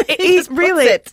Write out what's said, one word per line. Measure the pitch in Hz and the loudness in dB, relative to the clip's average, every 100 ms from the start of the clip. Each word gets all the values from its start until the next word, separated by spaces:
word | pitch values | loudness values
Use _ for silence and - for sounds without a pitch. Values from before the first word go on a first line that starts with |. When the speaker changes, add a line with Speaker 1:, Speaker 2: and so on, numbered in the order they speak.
| 440 | -2
Speaker 1:
He | 302 370 | 0 2
Speaker 2:
He | 359 | 2
Speaker 1:
just | - | 0
puts | 262 | -2
Speaker 2:
really, | 359 349 247 | 0 2 2
Speaker 1:
it. | 151 - | 0 -2